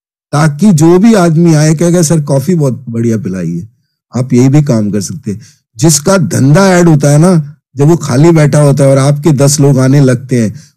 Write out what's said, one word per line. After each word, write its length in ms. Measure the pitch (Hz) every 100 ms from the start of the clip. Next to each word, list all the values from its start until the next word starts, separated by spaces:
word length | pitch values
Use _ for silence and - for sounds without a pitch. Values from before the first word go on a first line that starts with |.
| _ _ _
ताकि 400 | 143 160 147 208
जो 280 | 156 165 180
भी 140 | 233
आदमी 400 | 214 170 160 170
आए 220 | 156 156 160
कहेगा, 260 | 170 175
"सर, 200 | 156 165
coffee 340 | 143 135 131 175
बहुत 300 | 139 113 -
बढ़िया 280 | 113 117 110
पिलाई 340 | 92 92 85
है।" 200 | 85 101 _ _ _ _ 120
आप 180 | 127
यही 160 | 123 131
भी 120 | 147
काम 300 | 143 117 104
कर 100 | 101
सकते 300 | 92 - -
हैं। 100 | 98 - _ _ 110
जिसका 400 | 151 147 - 196
धंधा 500 | 113 117 135 156 196
ऐड 220 | 175 175
होता 200 | 151 143
है 80 | 147
ना, 380 | 175 170 143 - _ 123
जब 120 | 143
वो 100 | 170
खाली 340 | - 123 165
बैठा 300 | 160 147 143
होता 220 | 147 139
है 80 | 139
और 60 | 135
आपके 340 | 135 147 170
दस 280 | 131 143 147
लोग 200 | 143 131
आने 220 | 131 143
लगते 400 | 131 120 - 123
हैं, 140 | 107 - -